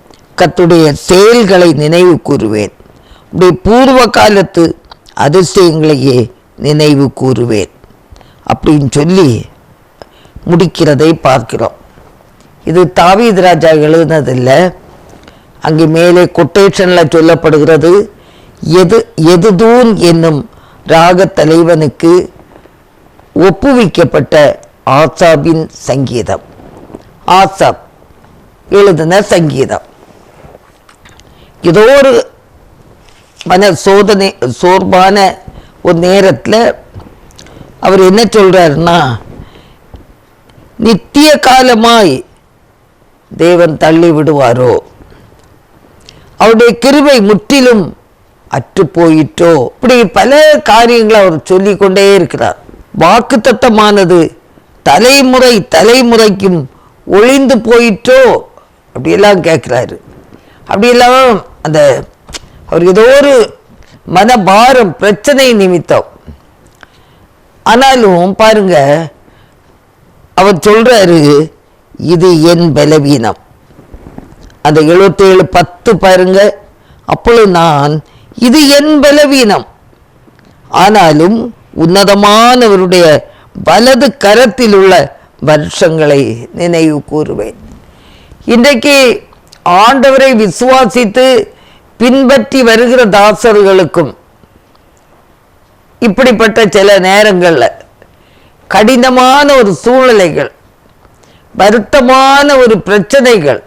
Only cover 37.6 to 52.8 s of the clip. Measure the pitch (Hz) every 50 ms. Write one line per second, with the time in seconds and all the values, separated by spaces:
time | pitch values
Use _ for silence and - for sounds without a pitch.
37.6 | - - - - - 185 190 190 185 185 190 220 240 190 - 214 196 185 185 185
38.6 | 170 156 143 156 170 170 170 170 147 131 117 107 - - - - - - - -
39.6 | - _ _ _ _ _ - - - - _ _ _ _ _ _ _ _ _ _
40.6 | - _ _ - 220 220 226 - - _ - 285 302 311 294 - - 262 254 262
41.6 | 254 254 240 214 226 233 233 226 208 156 131 127 - _ _ _ _ _ _ _
42.6 | _ _ _ _ _ _ _ _ _ _ _ _ _ _ - - 160 175 180 170
43.6 | 175 156 151 - 165 156 165 165 175 170 151 156 147 151 151 143 131 117 120 127
44.6 | 127 120 98 - - - _ - - - - - _ _ _ _ _ _ _ _
45.6 | _ _ _ _ _ _ _ _ _ - - - _ _ _ - 190 220 226 220
46.6 | 240 233 190 - - 269 277 294 277 294 269 233 196 208 214 175 - - 285 277
47.6 | 247 247 233 208 160 - - - _ _ _ _ _ _ _ _ _ - - 127
48.6 | 117 - _ 196 180 - - 165 170 165 156 156 147 - - - 170 170 165 139
49.6 | 117 - - _ - 233 254 240 226 - - 202 196 247 277 302 311 302 302 240
50.6 | - 233 208 226 240 233 240 233 220 214 220 214 190 185 160 143 - - 185 185
51.6 | 196 208 190 - 202 190 190 196 196 196 196 190 170 - - 117 117 98 - -
52.6 | - - - -